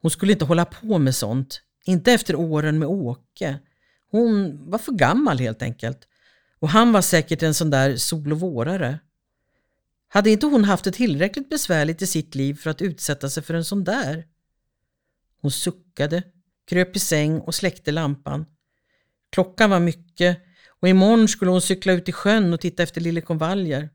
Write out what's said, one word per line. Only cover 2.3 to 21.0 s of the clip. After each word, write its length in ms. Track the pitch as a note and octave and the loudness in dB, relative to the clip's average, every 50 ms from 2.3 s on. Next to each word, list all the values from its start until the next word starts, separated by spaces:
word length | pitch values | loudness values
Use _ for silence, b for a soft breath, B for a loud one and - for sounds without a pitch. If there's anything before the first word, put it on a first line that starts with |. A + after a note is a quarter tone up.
| - | -4
åren 440 | C#3 E3+ D#3+ D#3 D3+ D3+ D#3 D3+ D#3 | -2 -2 -2 -2 0 0 0 0 0
med 100 | D#3 C#3+ | 0 -2
Åke. 720 | F#3 G3 D#3 A#2+ A#2+ - _ _ _ - F#3 D#3 C#3 C#3+ _ _ _ _ _ _ _ _ _ _ | -2 -2 -4 -6 -6 -8 _ _ _ -8 -8 -8 -8 -8 _ _ _ _ _ _ _ _ _ _
Hon 480 | - G#3+ A#3+ A#3 A3 G3+ G3 E3+ C#3+ D3 C3+ D3+ | 0 0 2 2 2 0 0 -4 -6 -10 -10 -6
var 80 | F#3 A3+ | -6 -6
för 140 | - - | -4 -4
gammal 460 | C4+ F#3+ C#3 B2 E3+ B3 D4+ B3+ D3+ B2 | 0 2 2 2 4 2 2 2 0 0
helt 240 | B2+ A2+ A2 _ | -2 -4 -4 _
enkelt. 460 | B2 A#2 A#2+ _ - A#2 C3+ _ _ _ _ _ _ _ _ _ _ _ _ _ | -8 -8 -8 _ -8 -8 -8 _ _ _ _ _ _ _ _ _ _ _ _ _
Och 100 | - D#3 | -2 2
han 240 | D#3 A3 A#3 A#3+ | 4 6 6 6
var 100 | A3+ G3+ | 6 4
säkert 400 | F3+ - - E3 D3+ - E3 D#3 | 4 4 2 2 2 0 -2 0
en 120 | E3 D#3+ D3+ | 0 0 0
sån 160 | - E3+ D#3 | 0 0 2
där 260 | C#3+ C3+ C3+ C#3 C3 | 2 2 2 2 0
sol- 360 | A#2+ - - E3+ D#3+ D3 C#3+ | -2 -4 -4 -4 -4 -4 -4
och 80 | D3+ D#3 | -4 -2
vårare. 580 | F3+ F#3 D3+ A#2+ A#2 D3 F#3 F#3+ D#3 A#2+ C#3 D#3 _ _ _ _ _ _ _ _ _ _ _ _ _ _ _ _ _ _ _ _ _ _ | -4 -4 -4 -4 -4 -4 -2 -4 -4 -4 -6 -8 _ _ _ _ _ _ _ _ _ _ _ _ _ _ _ _ _ _ _ _ _ _
Hade 220 | - G3+ G3+ G#3+ | 0 2 4 4
inte 160 | G#3+ G#3 C#4+ | 4 4 2
hon 180 | D4+ C#4+ B3 G#3 | 2 4 4 4
haft 200 | G3+ G3 - - | 4 2 0 -2
det 80 | - | -6
tillräckligt 560 | - - B3 A3+ D3+ C#3 F3 G3+ G3 D4 C#4 - | -4 -2 -2 -2 0 0 -2 -2 -4 -8 -8 -6
besvärligt 540 | D#4 D4 - - F3 D#3 D3 D#3 E3 - | -6 -6 -2 -2 0 0 0 -2 -2 -4
i 40 | G3 | -6
sitt 280 | F3+ - D#3+ D3+ _ - | -4 -4 -4 -4 _ -6
liv 200 | C3+ C3+ C#3 C#3+ | -4 -4 -4 -4
för 160 | D3 - D#3+ | -6 -6 -8
att 120 | D3+ - | -6 -4
utsätta 480 | F3+ G3 D#3 - - - D3 C#3 - C#3+ | -4 -6 -6 -6 -6 -6 -6 -4 -6 -8
sig 120 | - D#3+ | -6 -8
för 120 | D3+ - E3 | -6 -6 -6
en 100 | E3+ E3 | -4 -4
sån 200 | - G3+ G3+ F#3 | -4 -4 -4 -2
där? 420 | F#3+ G#3 C4+ C4 C3+ D3 E3 D#3+ _ _ _ _ _ _ _ _ _ _ _ _ _ _ _ _ _ _ _ _ _ _ _ | -2 -4 -4 -4 -4 -6 -8 -10 _ _ _ _ _ _ _ _ _ _ _ _ _ _ _ _ _ _ _ _ _ _ _
Hon 100 | - C#3+ | -4 -4
suckade, 720 | C3+ - - F3+ E3+ - _ _ _ - C#3 D3 D#3+ F3 F3+ - _ _ _ _ _ _ _ | -4 -2 -6 -6 -6 -8 _ _ _ -6 -4 -2 -2 -6 -6 -8 _ _ _ _ _ _ _
kröp 300 | - F3 F3+ F#3 F3+ F#3 | -4 0 0 0 0 -2
i 20 | G3+ | -6
säng 420 | - - D#3+ D3+ D3+ D3+ D#3+ D#3+ | -2 0 0 0 2 0 -2 -2
och 140 | - - - | -4 -6 -6
släckte 380 | - - F3+ - - _ - | -4 -4 -4 -4 -4 _ -4
lampan. 540 | D3 D#3+ D#3+ C#3+ C#3+ C#3 _ C#3 C#3+ D3 D#3 - _ _ _ _ _ _ _ _ _ _ _ _ _ _ _ _ | -4 -2 -2 -2 -4 -4 _ -8 -8 -8 -10 -12 _ _ _ _ _ _ _ _ _ _ _ _ _ _ _ _
Klockan 400 | - - F3+ F#3+ F#3+ - A3+ G#3 | -2 -2 -2 -2 0 2 2 4
var 100 | G3 F3 | 4 4
mycket 580 | E3+ E3+ D#3+ - - _ _ - F3 F3+ F3 F3 b b b b b b b b | 2 0 -2 -4 -12 _ _ 0 0 0 0 -2 b b b b b b b b
och 80 | - F3+ | 2 4
imorgon 400 | F#3 F#3+ | 6 6